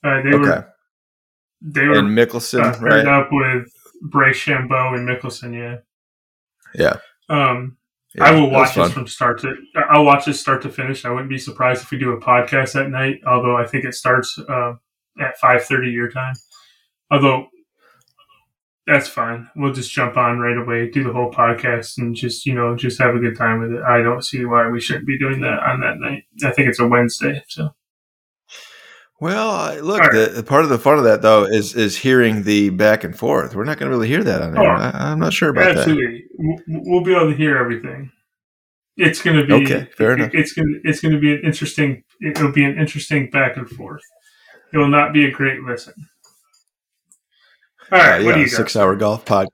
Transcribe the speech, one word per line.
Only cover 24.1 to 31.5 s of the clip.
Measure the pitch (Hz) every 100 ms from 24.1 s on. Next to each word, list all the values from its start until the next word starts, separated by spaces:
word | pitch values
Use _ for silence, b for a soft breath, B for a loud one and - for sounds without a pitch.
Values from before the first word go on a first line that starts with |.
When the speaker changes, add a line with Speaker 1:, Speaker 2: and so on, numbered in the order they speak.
| 123
Speaker 1:
see | - 131 120
why | 117 117
we | 120
shouldn't | - - -
be | 135
doing | 135 135
that | 127 -
on | - 131
that | 131 -
night. | 65 - _ -
I | 139
think | 123 135
it's | 117
a | 120
Wednesday, | 120 120 - - 139 -
so. | - 151 _ _ _ _ _ _ _ _ B B B B B B _
Speaker 2:
Well, | 156 202 220
I, | 190 160 147
look, | 151 208
Speaker 1:
All | 160
right. | 110 110
Speaker 2:
the, | 110
the |
part | 110 143
of | 160
the | 123
fun | 135 151
of |
that, | 120 -
though, | 107 110
is, | 101